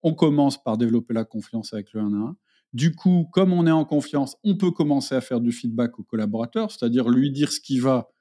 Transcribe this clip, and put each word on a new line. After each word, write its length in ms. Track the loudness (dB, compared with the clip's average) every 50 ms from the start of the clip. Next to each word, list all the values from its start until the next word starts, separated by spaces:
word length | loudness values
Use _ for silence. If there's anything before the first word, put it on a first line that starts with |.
On 140 | 0 0 2
commence 480 | 4 2 4 4 4 2 2 0 -2 _
par 140 | -4 0 0
développer 340 | 2 2 2 0 0 -2 -4
la 100 | -4 -4
confiance 480 | _ -8 -12 -12 -8 -10 -10 -10 -8 -10
avec 200 | -10 -12 _ -8
le 80 | -6
un 120 | -4 -2 -2
à 40 |
un. 200 | -2 -4 -6 -8 _ _ _ _ _ _ _ -4
Du 220 | -2 0 0 -2
coup, 340 | 0 2 2 2 2 0 0
comme 220 | 2 2 2 4 4
on 140 | 4 4
est 40 | 4
en 140 | 4 2 2
confiance, 520 | 0 -2 -2 -2 0 -2 -2 -2 -4 -6 _ -2
on 140 | -2 0
peut 140 | 2 0 -2
commencer 420 | 0 0 0 2 2 0 0 -2 -4
à 80 | -4
faire 180 | -2 -2 -2 0
du 120 | 0 -2
feedback 480 | -2 -2 -6 -4 -2 -2 -2 -2 -4 -10
au 40 | -14
collaborateur, 680 | _ -4 -4 -4 -2 -4 -4 -6 -4 _ -4 -4 -4
c'est-à-dire 360 | -6 -4 -2 0 0 0 2 2
lui 220 | 2 2 2 0
dire 200 | 0 -2 -2 -2
ce 80 | -2 -10
qui 180 | _ -4 -2
va 320 | 0 2 2 2 0 -2 _ _ _